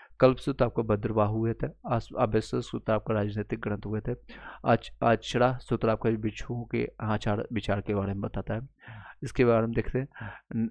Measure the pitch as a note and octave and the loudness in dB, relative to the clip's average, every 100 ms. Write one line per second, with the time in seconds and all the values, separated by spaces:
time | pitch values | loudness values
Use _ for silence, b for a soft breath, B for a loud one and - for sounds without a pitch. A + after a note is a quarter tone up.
0 | B - C3 B2+ - C3+ A#2+ - A2 G#2 | B 4 4 4 -2 0 0 0 0 0
1 | G#2+ A2 G#2 A2+ A2+ A2+ C#3 - A#3 A#2 | 2 2 2 2 -2 -2 -6 -6 -4 -4
2 | - - A#2 A2 - B2 A#2+ A#2 - G#2+ | -2 -2 0 0 0 -4 -4 -4 0 0
3 | - G#2+ G#2 G#2 G#2+ A2+ G#2+ G#2 G2+ G#2+ | 0 0 0 -2 -4 -4 -4 -4 -4 -4
4 | A#2+ B2 - B B B B2+ A#2+ - - | -4 -6 -10 B B B 2 2 0 0
5 | A#2+ A2+ - A#2+ B2 B2 - A#2 A2+ A2 | 2 2 2 2 4 2 -2 0 2 2
6 | A#2 A2 A2 - - A#2+ A#2 A#2 A#2 - | 0 0 -2 -4 -6 -6 -4 -2 -4 -4
7 | G#2+ G#2+ A2+ G#2 - A2+ G2+ G2+ - G2+ | -2 0 0 0 -2 -2 0 0 0 0
8 | G2 G2 A2 G2+ - A2 C3+ _ B A2 | 0 -2 -4 -4 -4 -6 -8 _ B -18
9 | B - C3 - B2 A2+ A2+ A#2 - B2+ | B -12 -4 4 6 6 4 0 -2 -2
10 | C3+ B G#2 B - A2+ A2+ | -4 B -12 B -6 -2 -2